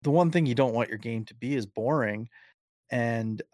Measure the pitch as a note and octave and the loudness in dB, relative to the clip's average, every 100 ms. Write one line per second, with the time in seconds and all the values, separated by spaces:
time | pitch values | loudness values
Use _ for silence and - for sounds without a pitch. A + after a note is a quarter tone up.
0 | D3 D#3 E3+ F3 D3+ B2 C3 A2+ A2+ A2 | 2 4 4 4 2 4 2 2 -2 -4
1 | A#2 A2+ A2 - B2 C#3 G2+ - A2+ D3+ | -6 -6 -8 -10 -4 -4 -4 -4 -2 0
2 | A2 G#2+ A#2 - - _ _ _ _ B2 | 0 -4 -10 -16 -20 _ _ _ _ -2
3 | A#2 A#2 A2 A2 - | 0 -2 -4 -6 -6